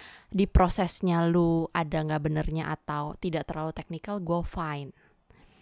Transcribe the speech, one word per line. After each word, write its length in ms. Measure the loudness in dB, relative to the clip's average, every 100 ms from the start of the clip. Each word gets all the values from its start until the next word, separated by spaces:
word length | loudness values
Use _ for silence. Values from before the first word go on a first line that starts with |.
| -20 -20 -4
di 180 | 0 4
prosesnya 800 | 6 4 4 -2 0 2 4 4
lu 400 | 4 4 4 0
ada 300 | -2 0 -2
nggak 240 | 0 0
benernya 480 | 0 0 0 -2 -4
atau 480 | -6 -6 -6 -6 -6
tidak 240 | -4 -4
terlalu 320 | -4 -6 -6 -8
technical, 400 | -10 -10 -8 -6
gue 220 | -2 -2
fine. 540 | -2 -4 -6 -6 -10 -16 _ _ _ -20 -20 _